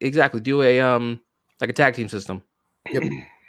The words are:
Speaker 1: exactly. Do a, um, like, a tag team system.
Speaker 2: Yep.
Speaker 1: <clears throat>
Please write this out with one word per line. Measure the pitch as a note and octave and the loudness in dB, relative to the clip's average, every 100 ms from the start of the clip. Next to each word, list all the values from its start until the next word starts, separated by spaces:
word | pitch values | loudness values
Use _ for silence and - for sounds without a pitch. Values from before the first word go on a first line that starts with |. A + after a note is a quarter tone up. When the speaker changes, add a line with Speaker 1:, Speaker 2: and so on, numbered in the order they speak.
Speaker 1:
exactly. | C3+ D3 C3+ A2+ | -2 2 2 0
Do | A#2 C#3 | -2 2
a, | C3 B2+ | 4 4
um, | C3 A#2+ A#2+ A#2 _ _ _ _ | 4 0 -2 -8 _ _ _ _
like, | A#2+ | -4
a | |
tag | B2 C#3 | 2 2
team | B2 G#2+ | 0 -6
system. | G#2 - F#3+ - _ _ _ - | -8 -10 -10 -12 _ _ _ -8
Speaker 2:
Yep. | C3+ - | -4 -4
Speaker 1:
<clears throat> | C3+ - _ | -6 -12 _